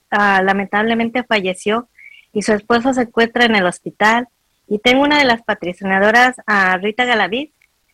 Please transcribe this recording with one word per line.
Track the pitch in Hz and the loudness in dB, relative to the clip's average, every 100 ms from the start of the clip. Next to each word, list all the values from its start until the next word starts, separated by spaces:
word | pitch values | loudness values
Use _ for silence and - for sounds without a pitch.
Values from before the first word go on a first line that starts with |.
| _ | _
ah, | 208 202 190 | 0 2 2
lamentablemente | 190 196 190 208 226 226 226 247 240 | 2 0 -2 -2 -2 -2 -2 -4 -4
falleció | 220 185 185 208 226 240 _ - - _ | -4 -2 -6 -4 -4 -6 _ -20 -20 _
y | 208 | -6
su | 196 | -2
esposo | 208 - 233 262 | -2 0 0 0
se | 262 | -2
encuentra | 240 - 226 233 | -2 0 -2 2
en | 240 214 | 2 2
el | 180 | 0
hospital. | - 175 - 214 233 247 _ _ _ _ | -4 -14 -2 0 0 -4 _ _ _ _
Y | 208 | -2
tengo | 247 262 | 2 2
una | 285 294 | 2 2
de | 262 | 2
las | 233 | 0
patrocinadoras, | - 202 170 180 196 196 208 233 247 - - | -4 -6 -6 -8 -2 2 4 4 2 0 -4
a | 202 185 185 | 0 0 0
Rita | 208 214 247 | -4 -4 -2
Galaviz, | 226 180 240 302 _ _ _ _ | 0 0 -4 -8 _ _ _ _